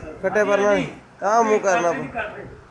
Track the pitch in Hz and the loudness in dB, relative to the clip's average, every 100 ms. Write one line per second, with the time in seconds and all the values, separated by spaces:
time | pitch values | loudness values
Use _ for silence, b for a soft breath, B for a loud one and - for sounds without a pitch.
0 | 156 - 190 208 202 202 208 190 151 - | -10 -6 -2 0 2 2 2 2 0 -10
1 | - - 196 233 220 214 190 175 170 160 | -20 -6 0 2 4 2 2 2 2 -2
2 | 143 233 214 202 - - - | -6 -8 -10 -12 -16 -18 -20